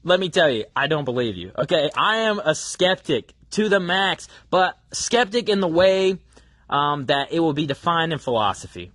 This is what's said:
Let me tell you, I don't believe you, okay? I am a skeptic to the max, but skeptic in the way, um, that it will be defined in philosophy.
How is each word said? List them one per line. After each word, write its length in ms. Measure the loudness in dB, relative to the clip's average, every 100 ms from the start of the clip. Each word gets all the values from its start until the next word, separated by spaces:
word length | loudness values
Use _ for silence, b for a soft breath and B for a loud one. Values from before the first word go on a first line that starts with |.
Let 160 | 2 0
me 100 | 2
tell 180 | 2 2
you, 160 | 2 -4 -4
I 100 | -2
don't 180 | -2
believe 320 | -2 -2 -2 -4
you, 140 | -10 -6
okay? 320 | 0 0 0
I 240 | 0 0 0
am 200 | -2 -2
a 160 | -2
skeptic 800 | -2 -6 -2 0 0 -2 -4 -4 _ _
to 180 | -2 2
the 120 | 2
max, 480 | 0 0 0 -2 -8 B B
but 300 | 0 0 -2 _
skeptic 560 | -10 0 0 2 -2 0
in 120 | 0
the 60 | 2
way, 520 | 4 4 4 2 -2 _ b b b b
um, 360 | 0 0 -2 0
that 260 | 0 0
it 80 | 0
will 120 | 0
be 140 | 0 -4
defined 460 | -2 0 0 0
in 80 | -4
philosophy. 720 | -2 0 0 -2 -10 -14 -16